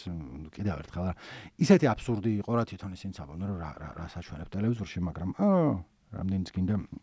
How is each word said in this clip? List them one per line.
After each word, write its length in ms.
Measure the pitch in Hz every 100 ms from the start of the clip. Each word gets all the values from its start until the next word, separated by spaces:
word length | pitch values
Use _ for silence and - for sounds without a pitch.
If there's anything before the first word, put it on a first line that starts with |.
მ, 500 | 90 82 69 71 78
კიდევ 220 | - 101 78
ერთხელ 280 | - 85 92
არა. 100 | 85 - - -
ისეთი 320 | - 175 190 139
აბსურდი 440 | 107 - 110 113 104
იყო, 160 | 101
რა 120 | 120
თვითონ 280 | 113 98 98
ისინი 180 | 90 98
ცალობდნენ, 340 | 92 71 80 98
რომ 80 | 92
რა, 140 | 80
რა, 180 | - 76
რა 140 | 73 82
საჩვენებ 440 | - - 80 82
ტელევიზორში, 500 | 98 110 117 98 92
მაგრამ, 280 | 87 80 90
ა, 180 | - 202 185 156 98 - _ _
რამდენიც 400 | 104 95 95 87
გინდა, 240 | 95 92 104 - -